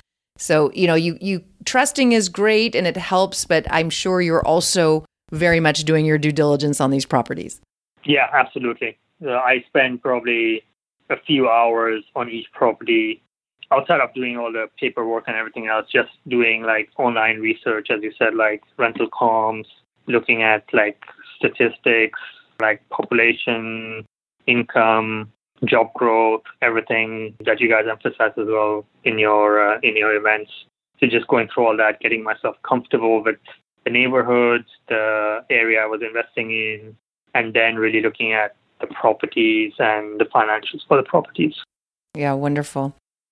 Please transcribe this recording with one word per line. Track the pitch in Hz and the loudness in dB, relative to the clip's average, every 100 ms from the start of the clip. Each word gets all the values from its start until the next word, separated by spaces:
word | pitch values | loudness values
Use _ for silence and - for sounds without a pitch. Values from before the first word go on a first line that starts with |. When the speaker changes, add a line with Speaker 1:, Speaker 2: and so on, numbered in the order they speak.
| _ _ _ - | _ _ _ -12
Speaker 1:
So, | - 156 143 | 0 2 2
you | - 170 | 2 2
know, | 160 | 2
you, | 170 165 | 0 -4
you, | 190 185 - _ | -6 -6 -8 _
trusting | - 254 285 - 247 | -2 0 0 2 4
is | 233 185 | 4 0
great | 170 208 220 226 | 0 2 2 2
and | - 180 | 0 -2
it | 170 | -4
helps, | - 185 190 - | 0 0 0 -2
but | - 160 - | 0 0 2
I'm | 165 165 | -2 -2
sure | - 185 185 | -2 -2 0
you're | 170 165 | 2 2
also | - 165 170 185 160 156 156 _ _ | 2 2 2 2 2 2 -2 _ _
very | 156 175 165 | -2 2 4
much | 156 151 | 2 0
doing | 151 160 | 0 2
your | 156 151 | 2 2
due | 151 | 2
diligence | 147 147 143 147 143 | 2 2 2 0 0
on | 135 | 0
these | 135 - | 0 0
properties. | 135 117 - 80 - _ _ _ _ | -2 -2 -8 -12 -18 _ _ _ _
Speaker 2:
Yeah, | - 143 123 | 0 0 2
absolutely. | 143 123 131 123 117 113 - _ _ | 0 0 -4 -6 -6 -8 -10 _ _
Uh, | 147 | -4
I | 123 127 131 - | -2 0 0 0
spend | 147 131 123 | 0 0 -2
probably | 135 123 117 117 113 110 - _ _ _ - | -2 -2 -2 -2 0 -2 -8 _ _ _ -8
a | 131 | -8
few | - 143 123 | 0 2 4
hours | 117 117 117 113 110 - 139 | 4 4 2 0 -2 -6 -8
on | 117 | -8
each | 113 - | -10 -14
property | - 117 107 113 113 110 110 _ _ _ _ - | 0 0 0 0 0 0 -6 _ _ _ _ -2
outside | 135 135 160 | 0 2 0
of | 123 | 0
doing | 131 123 120 | -4 -6 -6
all | 117 | -6
the | 113 110 - | -6 -8 -6
paperwork | 127 120 113 113 117 | -6 -4 -4 -4 -4
and | 113 | -6
everything | 110 120 110 | -6 -8 -4
else, | 110 104 | -4 0
just | 127 120 _ - | -2 -2 _ -4
doing, | 123 117 113 | 0 2 0
like, | 113 110 110 - | 0 -2 -4 -2
online | 127 113 110 110 | -2 2 0 0
research, | 110 110 - 110 101 | -2 -2 -2 -4 -2
as | 110 | -4
you | 110 107 | -4 -2
said, | 117 | -2
like, | 113 107 107 _ - | 2 0 -2 _ -4
rental | 117 113 110 | -2 -2 -6
comps, | - 120 113 110 110 110 _ _ _ - | -2 0 2 -2 -4 -12 _ _ _ -2
looking | 120 110 113 | -2 0 0
at, | 113 107 - | 2 0 0
like, | 117 104 - - - - - | 0 0 -4 -16 -20 -20 -4
statistics, | - - 117 - - 113 110 - - - _ - | -4 0 -2 0 0 2 0 -2 -16 -20 _ -2
like, | 110 107 _ | -2 -2 _
population, | - 104 120 117 120 - 113 113 113 113 110 107 _ _ _ - | -2 0 2 2 2 -4 -4 -6 -10 -12 -14 -16 _ _ _ -2
income, | 120 117 107 113 110 110 110 107 _ _ _ | 0 0 2 4 2 0 -4 -8 _ _ _
job | 117 120 113 | 0 2 0
growth, | - 120 113 113 110 - - | 0 0 2 2 0 -6 -4
everything | 123 113 110 113 110 113 110 - | -2 0 -2 -4 -4 -6 -10 -6
that | 113 107 | -2 0
you | 120 | 2
guys | 110 110 | 2 0
emphasize | 110 113 - 110 117 | -4 -6 -2 -2 -2
as | 107 | -2
well | 107 107 104 104 _ | 0 0 -2 -8 _
in | 120 110 | -4 0
your, | 107 107 104 104 104 | 2 4 4 4 2
uh, | 110 | 0
in | 120 107 | 0 0
your | 107 107 | 0 2
events. | 107 107 107 - - _ _ _ | 0 -2 -4 -18 -20 _ _ _
So | 123 | 0
just | 117 - | 0 0
going | 123 113 | 0 0
through | - 117 | 0 0
all | 107 | 2
that, | 107 107 | 0 0
getting | 113 113 | -2 -2
myself | 110 107 120 - - | -4 -6 -6 -8 -2
comfortable | 127 120 127 113 113 | -2 0 0 2 2
with | 110 110 - - _ _ | 0 -4 -10 -20 _ _
the | - | -2
neighborhoods, | 120 127 127 120 123 120 120 117 - - | 0 2 0 2 2 2 0 -4 -16 -6
the | 113 110 107 107 107 113 | -2 -2 -2 -2 -4 -2
area | 120 113 110 | 0 2 0
I | 110 | 0
was | 110 | -4
investing | 110 117 - - 110 | -6 -6 -6 -8 -6
in, | 113 110 107 110 110 _ _ _ | -6 -6 -10 -16 -20 _ _ _
and | 127 113 | -4 0
then | 113 113 113 | 0 0 2
really | 110 110 | 0 2
looking | 110 - 113 | 0 -2 -4
at | 110 104 - _ _ | -2 -4 -8 _ _
the | - | -12
properties | - 113 107 - - 113 110 107 - | -2 0 0 -2 0 2 2 -2 -2
and | 117 107 107 107 | 0 0 -4 -4
the | |
financials | 110 127 107 107 - 156 - | 0 0 0 -2 -6 -14 0
for | 143 | 0
the | |
properties. | 127 170 160 - 156 - - _ _ _ _ | 2 -2 -2 -2 -4 -4 -16 _ _ _ _
Speaker 1:
Yeah, | 151 143 | -6 -4
wonderful. | 135 143 147 143 139 139 - _ _ _ | -2 -2 -4 -4 -6 -6 -10 _ _ _